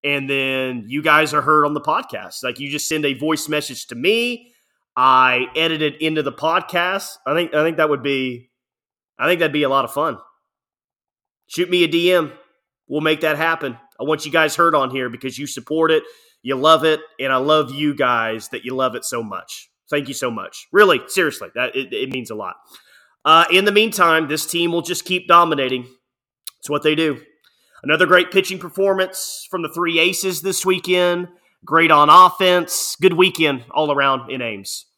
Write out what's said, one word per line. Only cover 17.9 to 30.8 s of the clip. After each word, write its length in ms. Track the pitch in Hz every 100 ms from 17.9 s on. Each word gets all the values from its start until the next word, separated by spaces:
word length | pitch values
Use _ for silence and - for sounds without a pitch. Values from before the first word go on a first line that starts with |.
guys 540 | 143 127 120 113 113 -
that 160 | 127
you 100 | 120
love 220 | 131 127 117
it 80 |
so 180 | - 120
much. 480 | 110 92 - - - _ _
Thank 200 | 147 139
you 60 |
so 160 | 131 127
much. 360 | 110 92 - -
Really, 280 | 190 202 139 -
seriously, 420 | 190 160 - 101
that, 220 | 117 123 127
it, 160 | 135
it 180 | 110 131
means 180 | 131 113
a 40 |
lot. 220 | 107 95 - _ - _ _ _ _
Uh, 200 | 147 160 165
in 120 | 175
the 80 | 208
meantime, 540 | 202 220 202 170 160 147
this 180 | 151
team 280 | - 170 170
will 100 | 170
just 220 | 165 175
keep 240 | - 185 -
dominating. 580 | 175 170 143 131 127 120 _ _ _ _ _ - _
It's 100 | -
what 140 | 147
they 140 | 151 156
do. 260 | 160 127 - _ _ _ _ -
Another 240 | 135 151 165
great 240 | 180 180
pitching 280 | 190 190 185
performance 880 | 175 190 196 190 185 190 - - -
from 120 | 180
the 100 | 156
three 260 | 165 175 165
aces 440 | 175 180 190 160
this 240 | 180 185 185
weekend. 640 | 185